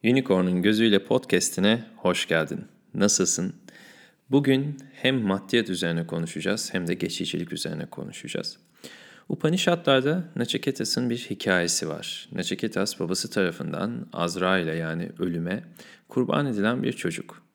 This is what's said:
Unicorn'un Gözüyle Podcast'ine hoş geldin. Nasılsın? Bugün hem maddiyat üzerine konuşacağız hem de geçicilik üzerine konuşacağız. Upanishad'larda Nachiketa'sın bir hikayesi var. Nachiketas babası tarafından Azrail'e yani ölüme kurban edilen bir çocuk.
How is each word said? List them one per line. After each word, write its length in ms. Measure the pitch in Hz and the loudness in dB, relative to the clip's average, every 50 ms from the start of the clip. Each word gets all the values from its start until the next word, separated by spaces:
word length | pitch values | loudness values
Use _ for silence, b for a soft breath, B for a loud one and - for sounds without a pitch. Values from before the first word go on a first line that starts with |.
| - 110 123 | 4 4 4
Unicorn'un 460 | 135 127 - 98 92 90 92 90 90 | 4 4 4 4 4 4 4 2 4
Gözüyle 420 | 90 101 110 107 113 113 101 98 - | 4 4 4 6 6 6 6 4 4
Podcast'ine 800 | - 117 127 - - - 87 - - - - 95 104 113 120 117 - - | 2 0 0 2 2 2 2 2 0 -2 2 4 4 4 2 0 -10 -18
hoş 320 | - - 92 90 - - - | -2 0 0 0 0 0 0
geldin. 320 | 82 80 78 76 78 - - - _ _ _ _ - | 0 0 0 0 -4 -8 -10 -14 _ _ _ _ 0
Nasılsın? 600 | - 95 104 - - 95 87 - - 90 92 - - _ B B B B B B B B B B B B _ | 2 2 4 4 2 2 0 0 -2 -2 -4 -6 -10 _ B B B B B B B B B B B B _
Bugün 480 | 127 143 139 135 131 131 139 147 147 - - - | 2 4 4 4 2 2 2 -2 -6 -8 -14 -20
hem 280 | - - - 127 131 131 | -20 -2 0 2 2 2
maddiyat 480 | 110 98 95 95 95 - - 120 110 - | 0 0 0 -2 -2 0 0 0 2 0
üzerine 360 | 92 85 92 85 85 82 82 | -2 -2 -2 -2 0 -2 -2
konuşacağız 680 | 82 85 85 85 82 - 78 80 95 101 110 - - - | -4 -4 -4 -4 -6 -6 -4 -2 -2 -2 -2 -4 -4 -4
hem 120 | 92 87 | -4 -2
de 80 | 82 87 | -2 -2
geçicilik 580 | 87 - 82 - - 90 82 - 82 85 85 | -2 -2 -6 -4 -4 -6 -4 -4 -4 -6 -6
üzerine 340 | - 80 - 82 80 78 - | -6 -6 -6 -6 -6 -6 -8
konuşacağız. 720 | - - - - - - - - - - - - - - _ _ B B B B B B B B B B B B B | -10 -10 -12 -12 -12 -12 -14 -14 -8 -8 -6 -6 -6 -10 _ _ B B B B B B B B B B B B B
Upanishad'larda 960 | - - - 156 165 185 - - 175 170 170 - 139 131 127 143 160 185 170 - - | -8 0 2 2 2 4 4 2 2 2 4 4 4 4 4 2 0 0 -2 -6 -4
Nachiketa'sın 760 | - 120 120 - - - 139 135 - 113 113 - - 123 123 | -4 -2 -2 -2 -2 -2 -2 -2 -2 -2 -2 0 0 0 0
bir 80 | 117 120 | -2 -4
hikayesi 680 | - - 104 - - 107 92 90 87 85 - - - 80 | -4 -8 -8 -4 2 2 4 4 4 2 0 -2 -2 -4
var. 400 | 76 76 - - - - - - | -6 -8 -8 -10 -12 -12 -12 -8
Nachiketas 680 | - - 87 - - - - 110 - 95 98 104 - - | -6 -6 -4 -4 -4 -4 -4 -2 0 0 -2 -2 -2 -4
babası 300 | 87 82 90 - - - | -4 -2 -2 -2 -4 -4
tarafından 760 | - 104 95 87 82 - - 78 - - 90 110 120 120 - - | 0 0 0 0 0 -4 -8 -8 -4 -4 -4 -4 -4 -6 -10 -10
Azrail'e 600 | - - 85 87 85 92 92 92 95 92 85 80 80 | -4 -4 -2 -2 -2 0 2 2 2 2 2 0 -2
yani 360 | 82 82 80 80 82 85 85 - - | -2 -4 -4 -4 -4 -6 -6 -4 -4
ölüme 460 | - 90 85 85 82 87 92 107 - - B B B B B B B _ | -4 -2 -2 -4 -4 -4 -4 -6 -6 -12 B B B B B B B _
kurban 380 | - 131 127 - - - 147 | -2 -2 0 2 2 0 0
edilen 360 | 139 117 104 98 110 123 131 | 0 0 0 0 0 0 0
bir 100 | - 123 | -2 -2
çocuk. 500 | 113 - - 87 82 - - - - - _ _ _ | -4 -2 -4 -6 -6 -6 -10 -14 -18 -20 _ _ _